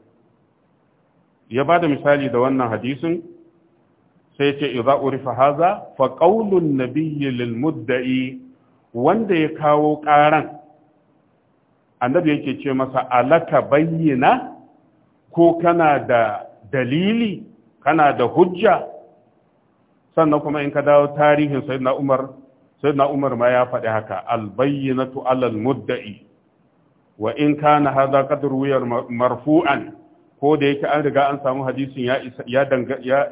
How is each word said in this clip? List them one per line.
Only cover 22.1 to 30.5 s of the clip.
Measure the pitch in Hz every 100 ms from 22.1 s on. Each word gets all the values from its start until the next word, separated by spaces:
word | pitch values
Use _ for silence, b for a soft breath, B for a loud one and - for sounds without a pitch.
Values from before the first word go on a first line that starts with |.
| 131 135 - - _ _ _
Sayyidina | 143 143 143
Umar | 139 139 120
ma | 123
ya | 123 123
faɗi | 123 113
haka, | 110 107 95 -
"Al | 117 107
bayyinatu | 98 139 143 135 127 131 135 127
alal | 131 123
mudda'i." | 110 120 123 - 123 107 98 _ _ _ _ _ _ _ _ _ -
Wa | 107 117
in | 147 147
kana | 151 147 143
hadha | 131 135 139 135
qad | 147
ruwiya | 143 131 139 135
mar-, | 123 120 -
marfu'an, | 117 123 117 151 160 143 135 - - _ _ _ _
ko | 139